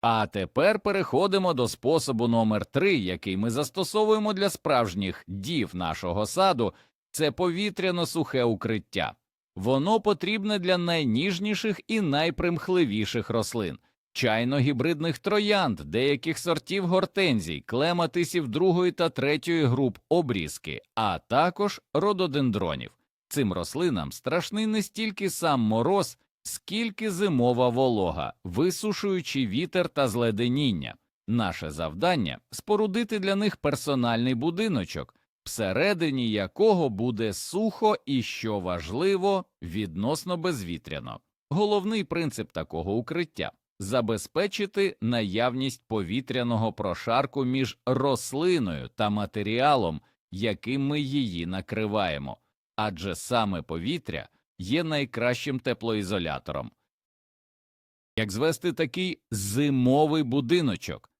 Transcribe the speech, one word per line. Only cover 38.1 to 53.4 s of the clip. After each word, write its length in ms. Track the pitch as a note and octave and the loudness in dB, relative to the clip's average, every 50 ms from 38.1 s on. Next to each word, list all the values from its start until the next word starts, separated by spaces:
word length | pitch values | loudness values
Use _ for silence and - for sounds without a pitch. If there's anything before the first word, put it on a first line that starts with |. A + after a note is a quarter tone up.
| C#3 C3 A2+ | 0 0 0
що 380 | - - - - A2 G#2+ G2+ | -2 -6 -6 -6 -4 -4 -2
важливо, 840 | F2+ F2+ F2+ F2 D#2+ D#2 F#2 B2 E3 F#3+ G3 F#3+ F3+ G3+ G3 F#3+ F3+ _ _ _ - | -2 -2 -4 -4 -4 -6 -4 0 0 2 2 2 2 2 0 0 -2 _ _ _ -12
відносно 720 | E2+ D#2+ - G#2+ F#2 D#2+ F2 G2+ A#2+ D3+ D#3 - F#3 F3+ | -8 -4 -4 -4 -4 -4 -4 -2 -2 -2 -2 -4 -6 -6
безвітряно. 840 | F3 D#3+ F#3 E3+ B2+ G2 E2+ F2 D#2+ _ - D#2+ C#2+ A#1+ B1 A1+ G1+ _ _ _ _ _ _ | -4 -2 -2 -2 -2 -4 -6 -6 -8 _ -8 -8 -8 -8 -10 -14 -14 _ _ _ _ _ _
Головний 540 | C#3 E3+ G#3 G#3 G#3 G#3 F#3 G#3 A3 A3 F#3+ | 0 2 2 4 2 2 2 0 0 0 -2
принцип 480 | - - F3 E3+ D3+ - - A2 - _ | -2 -2 -2 -2 -2 -4 -4 -8 -6 _
такого 420 | E2 D#2+ - - D#2+ E2 F#2 G2+ | -8 -6 -4 -4 -4 -2 0 0
укриття — 580 | A2+ B2 - D#3 E3 F3 - _ - E2 A#1 - _ _ _ _ _ | -2 -2 -2 -4 -4 -4 -6 _ -8 -8 -8 -8 _ _ _ _ _
забезпечити 1160 | G2 F#2+ A2+ B2+ A#2+ G#2+ A#2 G#2 - - _ D#3 F#3+ G#3 - - G#3 F#3+ _ G3+ G3 F#3+ - _ | -8 -2 0 0 0 0 -2 -2 -4 -4 _ -2 -2 -2 -2 -4 -4 -4 _ 0 0 0 -2 _
наявність 840 | - A2+ A#2+ A#2+ A2 G2+ F#2 G#2+ A#2 B2+ B2 C3 C3 C3+ B2 - _ | -2 0 0 0 0 0 0 0 0 0 0 0 -4 -4 -4 -8 _
повітряного 840 | _ A2+ G#2+ G2 D#2+ G2 B2+ C3 - C3 C3 A#2+ A#2+ A#2+ A2 A2 A2+ - | _ -2 -2 -2 0 -2 -4 -4 -4 -4 -2 0 0 0 0 0 0 -2
прошарку 720 | - - G2 F2 - - - A#2 B2 C#3 C#3 - C#3 C3+ | -2 -4 -4 -4 -4 -2 0 2 2 0 0 -2 -2 -2
між 340 | B2 B2+ C3+ C3 B2 - _ _ | 0 0 0 -2 -2 -4 _ _
рослиною 1040 | - C3 A#2+ B2+ C#3+ C3+ A#2+ - - - C3+ D#3+ F3+ F3+ E3 B2 F#2+ D#2+ C#2+ B1+ A#1+ | -2 0 2 2 0 0 0 -2 -6 -4 0 2 2 2 2 0 -2 -4 -6 -8 -10
та 220 | _ - A2 G#2 | _ -2 0 0
матеріалом, 880 | G#2 G#2 G#2 G2 _ G#2+ G#2 G2 A2 A#2 C3 D3 D3 C3 G#2+ E2+ D#2+ C#2+ _ _ _ _ _ _ | 0 0 -2 -4 _ -6 -4 -2 0 2 4 4 4 4 2 0 -2 -4 _ _ _ _ _ _
яким 560 | - F#2+ G#2 A2+ G2+ F#2+ - A#2 B2+ C#3 C#3 | -8 -4 -2 -2 -2 -2 -4 -4 -2 -2 -2
ми 140 | C#3 D3 D3+ | 0 -2 -2
її 460 | D3 C3 C3+ D3 C3+ A2 F2 E2+ E2+ | -2 -2 0 0 0 0 -2 -4 -4
накриваємо, 880 | F2 F#2 F#2+ F#2 - - G2+ A2 G#2+ G2+ G#2+ G2+ F2 D#2 C#2+ C#2 C2+ - _ _ _ _ _ _ _ _ | -4 -4 -6 -6 -6 -4 -2 -2 0 0 0 0 0 -2 -4 -6 -8 -12 _ _ _ _ _ _ _ _
адже 380 | - G#2+ G#2+ F#2+ D#2+ F2 G2 F2 | -4 -2 -2 -2 -4 -6 -6 -6
саме 480 | - - - B2 A#2+ | -6 -6 -2 0 0